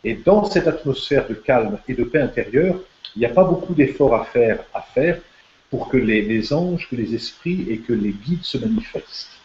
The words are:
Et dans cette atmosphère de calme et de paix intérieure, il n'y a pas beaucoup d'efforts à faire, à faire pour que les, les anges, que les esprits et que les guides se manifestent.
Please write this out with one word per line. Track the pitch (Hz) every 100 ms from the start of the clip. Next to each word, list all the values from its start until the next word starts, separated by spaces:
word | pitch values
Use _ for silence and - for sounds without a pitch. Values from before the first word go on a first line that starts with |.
Et | 196
dans | - - 208
cette | 208 190 165
atmosphère | - 139 131 - 143 -
de |
calme | 110 - 127 110 101 -
et |
de | 127
paix | 120 156
intérieure, | 127 - 107 123 185 185 - _ -
il | 104
n'y | 117
a |
pas | -
beaucoup | 185 175 -
d'efforts | 160 135 - 139
à | 113
faire, | - 120 113 101 -
à | 107
faire | - - 160 170 - _ _ _ _
pour | 120 -
que | 127
les, | 110 107
les | 104 113 107
anges, | 147 180 170 -
que | 123
les | 107
esprits | 113 - - 170 185 -
et | 110
que | -
les | 113 101
guides | 98 143 170
se | - 135
manifestent. | 220 220 - - - - - -